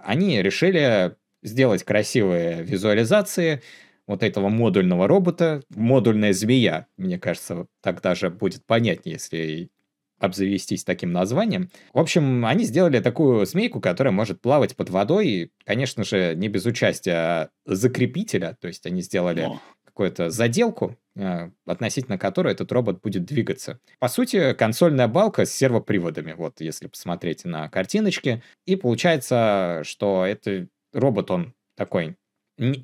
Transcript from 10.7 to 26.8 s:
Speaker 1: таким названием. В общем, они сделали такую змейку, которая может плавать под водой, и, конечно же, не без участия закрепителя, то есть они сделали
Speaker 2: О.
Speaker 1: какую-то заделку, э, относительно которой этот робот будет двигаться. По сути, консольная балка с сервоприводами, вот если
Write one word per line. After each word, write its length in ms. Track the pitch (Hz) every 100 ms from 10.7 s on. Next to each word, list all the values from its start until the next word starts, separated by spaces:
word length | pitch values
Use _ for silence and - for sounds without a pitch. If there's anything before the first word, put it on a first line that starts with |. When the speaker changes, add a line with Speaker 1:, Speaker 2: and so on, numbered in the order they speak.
| 92
Speaker 1:
таким 280 | - 90 90
названием. 580 | 87 95 139 226 101 185 - _
В 60 | 127
общем, 460 | 160 175 139 123 113
они 180 | 175
сделали 360 | 147 135 180 127
такую 440 | 110 120 147 113 95
змейку, 340 | 175 233 -
которая 320 | 92 87 139
может 280 | 98 98 92
плавать 360 | 117 143 110 -
под 140 | 87
водой, 380 | 92 107 185 185
и, 220 | 95 82 _ -
конечно 380 | 110 135 -
же, 300 | 98 101 90 82
не 120 | 107
без 180 | 101 95
участия 840 | - 101 78 92 82 82 82 78 _ -
закрепителя, 880 | 98 120 113 120 165 220 95 85 -
то 80 | 87
есть 180 | 90 87
они 160 | 92
сделали 400 | 87 95 87 85
Speaker 2:
О. 180 | 80 - - _
Speaker 1:
какую-то 460 | _ - 95 - 85
заделку, 640 | 104 117 131 233 226 101 - _ -
э, 340 | 95 87 85 _ -
относительно 520 | 90 113 - 127 95
которой 340 | 98 180 160
этот 180 | 98 90
робот 300 | 123 113 90
будет 220 | 107 95 87
двигаться. 540 | 147 - - - - _ _
По 80 | 127
сути, 460 | - 247 208 135
консольная 540 | 113 110 113 175 139 120
балка 360 | 143 214 - 95
с 60 |
сервоприводами, 800 | - 135 113 - 104 85 78 78
вот 260 | 82 80 -
если 260 | 80 -